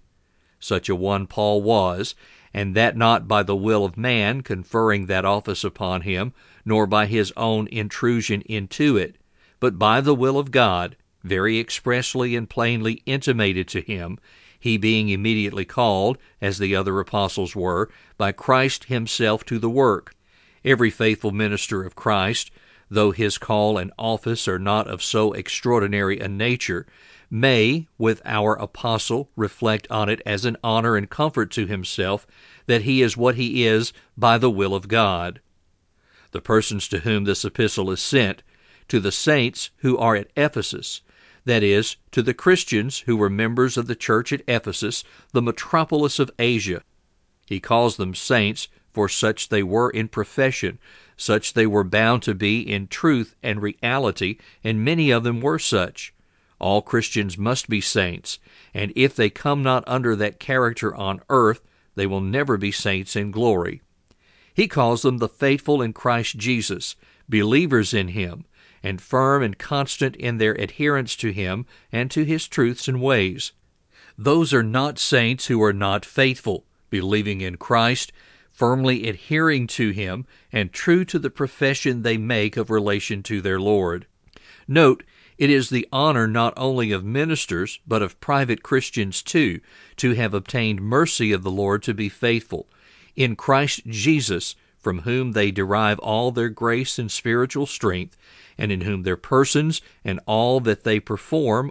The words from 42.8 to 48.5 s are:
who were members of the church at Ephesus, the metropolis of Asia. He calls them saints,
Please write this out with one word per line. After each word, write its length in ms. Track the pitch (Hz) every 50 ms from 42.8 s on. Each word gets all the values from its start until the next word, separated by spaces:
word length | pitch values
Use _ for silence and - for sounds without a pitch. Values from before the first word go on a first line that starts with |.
| 107 - - -
who 160 | - - 117
were 140 | 107 104 98
members 460 | 98 101 110 113 117 123 127 131 123
of 120 | 127 117 120
the 80 | 120
church 360 | - - - 113 110 120 - 147
at 100 | 135 -
Ephesus, 560 | - 123 113 - 107 92 - - - - - - - - - - _ -
the 100 | 127 117
metropolis 800 | 117 113 - - - - 165 160 - 165 151 147 143 - -
of 100 | 139 127 - -
Asia. 440 | 120 120 123 110 95 98 87 82 - _ _ _ _ _ _ _ _ _ _ _ _
He 120 | - 104 95
calls 380 | - - 117 117 120 117 104
them 180 | - 98 92 92
saints, 540 | - - - 131 117 104 104